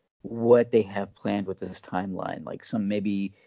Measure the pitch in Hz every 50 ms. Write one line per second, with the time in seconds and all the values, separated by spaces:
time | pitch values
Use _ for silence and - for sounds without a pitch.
0 | _ _ _ _ - - 117 117 117 117 120 120 117 120 - 113 107 98 - 101
1 | 98 - - _ - 104 101 101 98 95 95 - 95 92 92 - - - - 90
2 | 98 98 92 92 - - - - - - - - - - - 113 101 101 104 104
3 | 95 104 101 98 98 98 - _ _